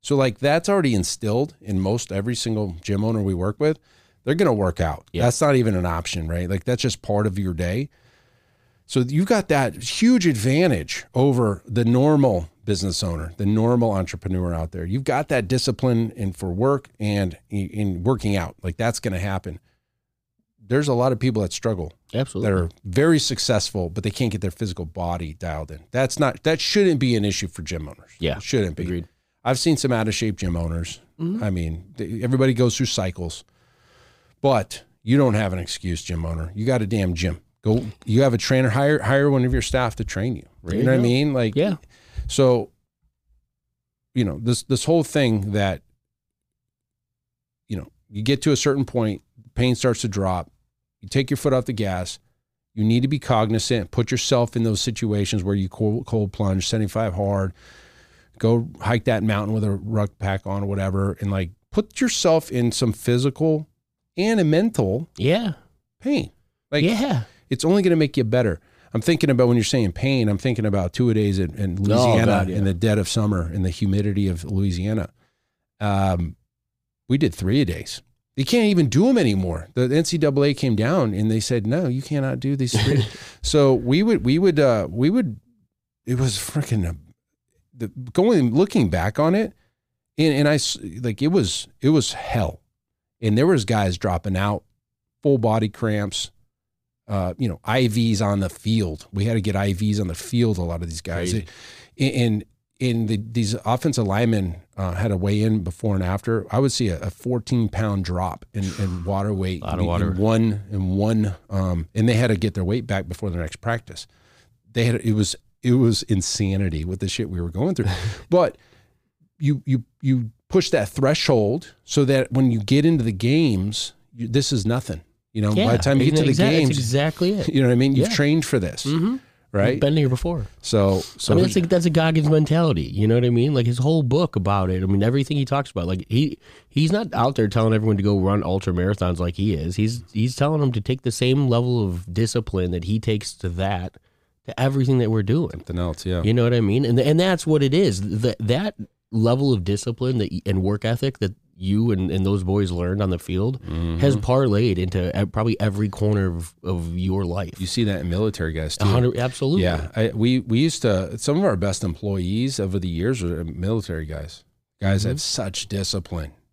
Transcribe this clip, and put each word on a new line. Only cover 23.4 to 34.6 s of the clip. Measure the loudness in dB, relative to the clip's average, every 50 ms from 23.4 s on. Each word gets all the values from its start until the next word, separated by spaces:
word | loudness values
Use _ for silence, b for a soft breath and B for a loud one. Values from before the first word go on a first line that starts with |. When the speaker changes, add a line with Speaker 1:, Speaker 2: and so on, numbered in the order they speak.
| -2 0 0 0 0 -2 -4 -4 -6 -4
Speaker 1:
but | -6 -4 -6
they | -6
can't | -4 -2 -2 -2 -2
get | -2
their | -4 -6 -6
physical | -4 -6 -6 -6 -8 -10
body | -10 -8 -6 -4 -4 -4 -4 -6 -10 -10
dialed | -10 -8 -8 -6 -6 -8 -10
in. | -14 -18 -20 _
That's | -2 -2 -2 -2 0 0
not, | -2 -2 -2 -2 _
that | 0 0 0
shouldn't | -2 0 2 4 4 4 4 2
be | 2 2 2
an | 2 2
issue | 0 -2 -2 -6 -8
for | -8 -10 -10
gym | -8 -8 -8 -10 -12
owners. | -16 -20 -20 _ -14 _
Speaker 2:
Yeah. | -4 -4 -2 -4
Speaker 1:
It | -6
shouldn't | -2 0 0 0 0 -2
be. | -6 -6
Speaker 2:
Agreed. | -4 -4 -6 -6 -10 _ _ _ _ _ _ _
Speaker 1:
I've | -2 -2 0
seen | 2 0 0
some | 2 2 0 0
out | 0 0 -2
of | -2
shape | -2 -2 -4 -4
gym | -2 -4 -2 -2
owners. | -2 -2 -2 -4 -4 -6 -8 -10 -16 _ _ _ _
Speaker 2:
Mm-hmm. | -6 -4 -4 -4 -4
Speaker 1:
I | -2
mean, | -2 -2 -2 -4 -6 -8 -10 -16 -12 -10
th-, | -8 -8 -6 -4 -2
everybody | 0 2 2 2 2 2
goes | 2 2 0 2
through | 0 -4
cycles, | -2 -2 -2 -4 -4 -4 -6 -8 -8 -8 -10 -16 b b b b b b b b b b b b b b b b b b _
but | 2 2 2 2